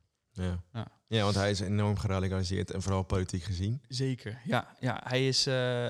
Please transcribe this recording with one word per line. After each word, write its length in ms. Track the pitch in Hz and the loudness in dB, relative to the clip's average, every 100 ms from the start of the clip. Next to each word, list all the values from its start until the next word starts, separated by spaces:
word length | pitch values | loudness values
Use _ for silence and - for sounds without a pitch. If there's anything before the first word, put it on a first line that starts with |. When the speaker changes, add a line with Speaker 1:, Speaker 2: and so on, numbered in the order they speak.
| _ _ _ | _ _ _
Speaker 1:
Ja. 320 | - 90 87 - | -4 -2 -2 -6
Speaker 2:
Ja. 140 | 113 - _ - | -10 -10 _ -2
Speaker 1:
Ja, 160 | 110 | 2
want 120 | 101 101 | 4 4
hij 140 | 101 | 2
is 80 | 101 | 2
enorm 380 | 95 104 104 98 | 0 2 2 2
geradicaliseerd 760 | 101 95 95 95 92 95 92 | 0 0 0 0 0 -2 -2
en 100 | 98 | -2
vooral 220 | 95 95 | 0 0
politiek 400 | 92 98 90 92 | 2 0 0 -4
gezien. 380 | 98 90 98 135 - | -4 -2 0 -2 -6
Speaker 2:
Zeker, 540 | 127 135 123 104 123 160 | -4 -2 -4 -8 -10 -2
ja. 300 | 123 - - | -2 -2 -6
Ja, 220 | 127 - | -4 -4
hij 240 | - 127 135 | -2 0 2
is, 180 | 127 - | 2 2
eh, 60 | 127 127 123 120 | 2 0 0 -2